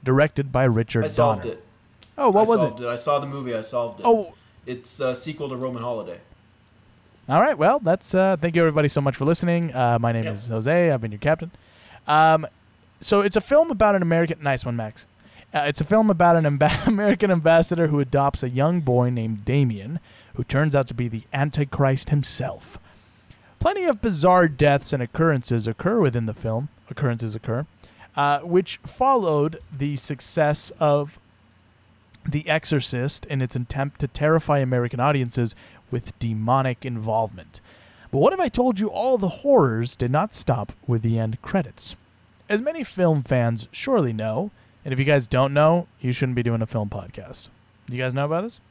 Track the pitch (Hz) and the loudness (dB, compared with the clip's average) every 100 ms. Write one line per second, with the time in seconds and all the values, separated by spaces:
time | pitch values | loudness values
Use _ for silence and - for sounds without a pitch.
0 | 131 131 151 - 139 127 131 113 113 - | 2 2 2 0 -2 2 2 2 0 0
1 | 151 - 117 104 110 - - _ _ _ | 0 2 2 0 -6 -12 -16 _ _ _
2 | - - 277 196 220 226 120 110 120 120 | -20 0 2 4 4 4 2 -2 -6 -4
3 | - 143 135 139 123 113 110 123 117 - | 0 0 -2 -8 -6 -6 -4 -6 -6 -2
4 | 233 226 175 - _ _ - 123 - - | 2 2 0 -14 _ _ -12 -12 -12 -6
5 | 135 123 156 151 143 127 127 123 120 113 | -4 -4 -8 -8 -8 -6 -8 -6 -8 -8
6 | 90 87 _ _ _ _ _ _ _ _ | -10 -16 _ _ _ _ _ _ _ _
7 | _ _ - 147 262 254 160 285 202 - | _ _ -2 2 2 2 2 2 0 -2
8 | - 185 190 180 170 165 165 151 147 147 | 0 2 2 2 0 2 2 2 2 0
9 | 139 127 139 165 175 170 165 127 120 117 | -2 0 0 0 0 0 -2 0 2 2
10 | 117 117 113 104 117 113 117 170 170 135 | 0 -2 -4 -8 -6 -4 0 2 2 0
11 | 113 104 143 160 165 - _ _ - - | -4 -4 -2 -2 -4 -16 _ _ -20 -16
12 | - 151 160 160 156 _ _ _ _ _ | 0 4 6 4 0 _ _ _ _ _
13 | - 202 202 208 - 285 330 220 208 196 | 0 2 2 0 2 2 2 2 2 4
14 | 170 165 165 160 143 131 127 117 110 - | 2 2 0 -2 -2 -2 -2 -6 -8 -12
15 | - _ - - _ 151 147 147 151 214 | -20 _ -20 -20 _ -4 -2 -2 2 4
16 | 220 175 175 165 151 143 151 - - 208 | 4 4 6 6 4 2 2 2 0 2
17 | 208 190 202 175 160 165 165 170 165 147 | 2 2 2 2 6 4 4 2 2 2
18 | 131 143 139 - 127 123 147 175 139 123 | 0 2 0 -2 -4 0 0 0 2 2
19 | 123 123 113 107 104 139 131 107 101 165 | 2 -2 -4 -6 0 2 2 -2 -8 -10
20 | - - - - - 135 156 139 131 117 | -12 -20 -16 -10 -4 0 2 0 0 -4
21 | 120 110 - 135 147 143 143 - 135 131 | -6 -6 -8 -4 -4 -2 -4 0 2 2
22 | - 143 135 - 127 - - - - - | 0 -2 -2 -6 -8 -8 -16 -20 -20 -20
23 | _ _ _ - _ _ 320 403 349 226 | _ _ _ -20 _ _ -2 0 -2 0
24 | 233 170 170 180 170 131 147 139 - 139 | -2 2 4 6 4 4 2 2 0 -4
25 | 120 - 160 143 - 117 110 113 175 226 | -4 0 2 2 0 -2 -2 -2 -2 2
26 | 151 120 110 104 113 110 147 _ _ 131 | 2 0 -4 -6 -6 -4 -6 _ _ -4
27 | 139 117 113 110 - 120 151 _ - _ | -2 -2 -6 -8 -6 -6 -6 _ -20 _
28 | - - 143 143 170 175 180 - - - | -12 -2 0 0 2 0 0 -10 -16 -2
29 | 254 262 185 151 151 175 - 139 143 139 | 2 2 2 0 0 -4 -16 -6 -6 -6
30 | - 139 - - 151 151 - - 151 147 | -8 -10 -6 0 0 0 -6 -2 2 2
31 | 147 - _ _ _ _ _ _ _ _ | -2 -12 _ _ _ _ _ _ _ _
32 | _ - - 151 160 156 - 151 - 123 | _ -12 -6 -4 0 -2 0 -2 -2 -4
33 | 131 - - 139 127 127 120 135 143 - | -4 -6 -6 -4 -4 -6 -6 -4 -6 -6
34 | 143 - 147 160 - 143 131 127 120 120 | -8 -2 2 2 2 0 2 0 -2 -2
35 | 131 143 123 123 117 - - - _ 123 | 0 0 -2 -2 -4 -4 -18 -20 _ -8
36 | - - 117 110 110 131 131 123 131 117 | -8 -8 -6 -4 0 0 0 -4 -8 -8
37 | 107 110 110 92 78 - - - - _ | -2 -2 -2 -6 -18 -20 -20 -20 -20 _
38 | - 135 196 381 320 - 254 196 208 180 | -6 2 2 2 -2 2 0 0 -2 -2
39 | 247 254 190 - 285 269 135 110 120 - | 0 0 -2 -2 4 4 4 2 -4 -4
40 | 123 143 165 - - 117 101 - - 117 | -2 0 -2 -4 -2 -2 -4 -10 -4 -2
41 | 113 113 110 110 - 196 - - - - | 0 0 -2 -6 -4 -4 -4 -10 -18 -18
42 | _ _ _ _ _ 208 269 330 262 - | _ _ _ _ _ -2 -2 -6 -8 0
43 | 180 151 123 127 117 113 113 - - 247 | 2 2 0 0 0 -2 -8 -10 0 0
44 | 135 110 110 110 208 _ _ _ 143 131 | 0 -2 -4 -4 -6 _ _ _ -6 -2
45 | 135 143 117 127 135 143 156 170 170 _ | 2 2 2 2 2 4 4 4 -2 _
46 | 127 123 131 123 117 117 110 117 104 104 | -4 -2 -2 0 -2 -2 -2 -4 -6 -8
47 | 90 - 92 - - _ _ _ - 120 | -12 -18 -16 -18 -20 _ _ _ -12 -6
48 | 127 131 143 165 220 - _ | -4 -2 -2 -2 -4 -12 _